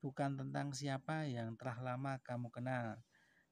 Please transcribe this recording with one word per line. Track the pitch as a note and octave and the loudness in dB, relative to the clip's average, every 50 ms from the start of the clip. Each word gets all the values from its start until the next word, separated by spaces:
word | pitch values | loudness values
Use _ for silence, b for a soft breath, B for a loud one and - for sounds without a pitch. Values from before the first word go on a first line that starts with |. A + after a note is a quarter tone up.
| - | -4
bukan | C#3 C3+ - C#3+ C#3 C#3 | -4 0 2 2 2 2
tentang | C3+ C3+ C3+ C#3 C#3+ C#3 C#3+ C#3 | 2 -2 0 0 0 0 0 0
siapa | B2+ C#3+ C#3+ C3+ C3+ - - D#3+ D#3 D#3 C#3+ B2+ | 0 0 0 0 0 0 0 0 2 2 2 0
yang | A#2 A#2 A2+ A2+ | 0 0 -2 -2
telah | - B2+ C3 A#2 A#2+ | -2 -2 -4 -2 -2
lama | B2+ B2+ B2 B2+ C3+ C#3 C3+ B2+ | -2 -2 0 0 0 0 -2 -2
kamu | - - B2 A#2+ B2 A#2 - | -2 -2 -2 -2 -2 -2 -4
kenal, | - B2 B2+ C3 B2 A#2+ A2+ G#2+ A2+ - b b b b b b b b b | -2 0 2 2 2 2 0 -2 -4 -10 b b b b b b b b b